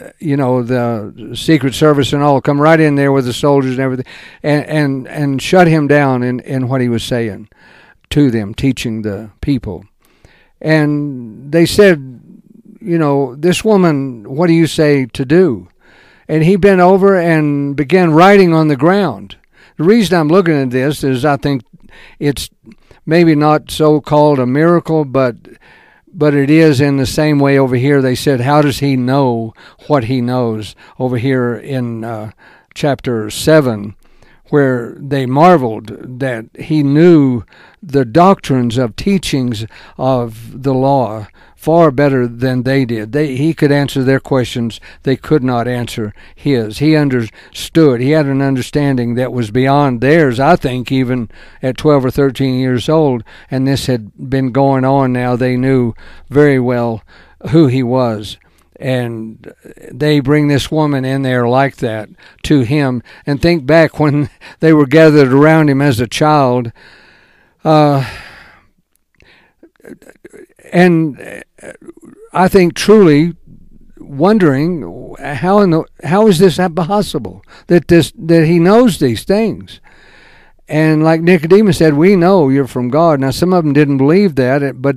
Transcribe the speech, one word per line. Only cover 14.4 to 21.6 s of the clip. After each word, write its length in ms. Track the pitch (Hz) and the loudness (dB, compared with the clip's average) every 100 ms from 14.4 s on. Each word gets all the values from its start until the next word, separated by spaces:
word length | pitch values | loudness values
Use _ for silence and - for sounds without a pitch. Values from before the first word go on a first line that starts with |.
| 175 | 0
do 60 | |
you 140 | 170 160 | 2 0
say 380 | - 151 143 127 | 0 0 0 -2
to 180 | - 131 | -6 -2
do?" 420 | 165 185 104 92 _ _ _ _ _ - | 0 0 -2 -10 _ _ _ _ _ -6
And 120 | 156 | 0
he 140 | 160 196 | 2 2
bent 240 | 196 185 | 4 4
over 400 | 180 190 196 190 | 4 4 2 2
and 560 | 170 160 151 143 143 143 | 2 0 0 -2 -4 -6
began 360 | 135 185 175 | -2 0 2
writing 420 | 156 185 202 180 | 4 6 6 4
on 160 | 160 156 | 2 2
the 80 | 139 | 0
ground. 580 | 156 196 180 98 98 - _ _ _ - | 0 0 -2 -6 -14 -20 _ _ _ -2
The 80 | |
reason 340 | 160 233 180 175 | 2 2 2 0
I'm 120 | 151 | 2
looking 260 | 185 170 151 | 2 2 0
at 140 | 131 | 0
this 340 | 127 135 143 | -2 -2 -2
is 220 | 139 131 147 | -4 -2 0
I 100 | 139 | -2
think 280 | 147 139 | -2 -4